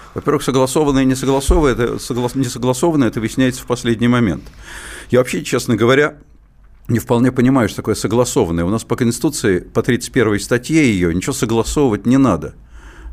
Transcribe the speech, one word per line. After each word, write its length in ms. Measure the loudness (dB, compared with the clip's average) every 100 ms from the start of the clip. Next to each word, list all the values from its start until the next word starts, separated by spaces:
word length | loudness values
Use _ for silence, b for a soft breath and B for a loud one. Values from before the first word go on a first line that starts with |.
| B
Во-первых, 300 | -6 -2 -2
согласованное 580 | 0 0 0 0 2 2
и 40 | 2
несогласованное — 640 | 0 0 0 2 2 2
это, 240 | 0 -2 -4
соглас-, 380 | -6 -4 -4 -2
несогласованное — 720 | -4 -2 -2 0 0 2 0
это 120 | 0
выясняется 440 | -4 0 0 -2
в 20 | -6
последний 420 | -4 -2 0 2
момент. 360 | 2 0 -2 -10 B B B B B B
Я 80 | 0
вообще, 260 | 2 -4
честно 320 | -2 -2 0 2
говоря, 420 | 4 4 2 -2 -20 -20 _ _ -20 -14 -4
не 120 | -2
вполне 320 | 0 2 2
понимаю, 380 | 2 2 4 2
что 80 | -2
такое 180 | -4 -2
согласованное. 680 | 0 0 2 0 0 0 -2
У 40 |
нас 140 | -2
по 120 | -4 -2
Конституции, 680 | 0 0 -4 0 0 0
по 200 | -2 -2
тридцать 300 | 0 -2 -2
первой 280 | 0 0 0
статье 540 | -2 -4 0 2 4
ее, 180 | 2 0
ничего 220 | 0 -4
согласовывать 720 | -4 0 0 0 0 2 2 2
не 120 | 4
надо. 360 | 4 2 -4 -14 B B B B B